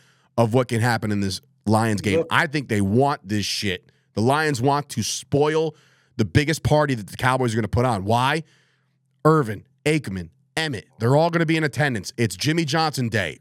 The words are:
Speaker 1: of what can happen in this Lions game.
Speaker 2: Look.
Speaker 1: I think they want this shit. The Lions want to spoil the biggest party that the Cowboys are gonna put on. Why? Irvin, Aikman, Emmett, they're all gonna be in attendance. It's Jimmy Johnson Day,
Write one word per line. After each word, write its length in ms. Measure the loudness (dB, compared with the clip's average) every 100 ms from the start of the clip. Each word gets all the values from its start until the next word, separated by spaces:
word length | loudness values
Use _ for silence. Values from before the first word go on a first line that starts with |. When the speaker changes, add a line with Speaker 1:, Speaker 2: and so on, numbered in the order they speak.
| _ _ _ 0
Speaker 1:
of 160 | 2 2
what 120 | 0
can 140 | 0
happen 300 | 0 0 -2
in 100 | -2
this 200 | -2 -6 _ _ 0
Lions 340 | 2 2 0
game. 180 | 0 0
Speaker 2:
Look. 80 | 2
Speaker 1:
I 160 | 0 0
think 200 | -2 -2
they 120 | -2
want 460 | 0 2 2 0 -4
this 180 | -4 -4
shit. 460 | -4 -4 -6 _ _ _
The 80 | -2
Lions 400 | 0 2 0 0
want 280 | 0 0 -2
to 140 | -6
spoil 720 | -6 -6 -4 0 2 0 -2 -6 _ _ _ -4
the 60 |
biggest 400 | 0 2 2 0
party 320 | 2 2 2 -2
that 120 | -6
the 100 | -4
Cowboys 360 | 0 0 0
are 40 | 0
gonna 100 | -2
put 160 | 0 0
on. 200 | 0 0
Why? 380 | 2 2 0 -6 _ _ _ _ _ _ _ 4
Irvin, 420 | 4 2 -4 -12 _
Aikman, 460 | -2 -2 -2 -8 -10 _ _ -6
Emmett, 300 | -6 -6 -12 -4
they're 180 | 2 4
all 120 | 4
gonna 160 | 2 0
be 120 | 0
in 80 | 0
attendance. 480 | 0 -2 -2 -6 -2
It's 200 | -2 -2
Jimmy 260 | -2 0
Johnson 460 | 0 0 0 0 -2
Day, 280 | -2 -2 -2